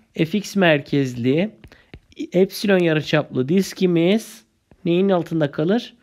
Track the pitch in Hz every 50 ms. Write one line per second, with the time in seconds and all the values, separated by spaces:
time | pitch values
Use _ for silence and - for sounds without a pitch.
0 | _ _ _ - 165 156 - 208 196 - - 196 185 170 156 143 143 - - 143
1 | 139 127 123 123 117 127 135 160 190 214 - _ - - - _ _ _ - -
2 | _ _ _ - 311 - - 180 196 196 - - - 196 196 185 175 165 156 156
3 | 139 - - 151 143 - - 131 127 135 175 196 190 - - - 185 180 170 165
4 | 165 180 208 226 - - - - - _ _ _ _ _ - _ - 170 170 180
5 | 196 196 190 175 160 - 165 160 156 143 - - 156 175 208 240 - - - _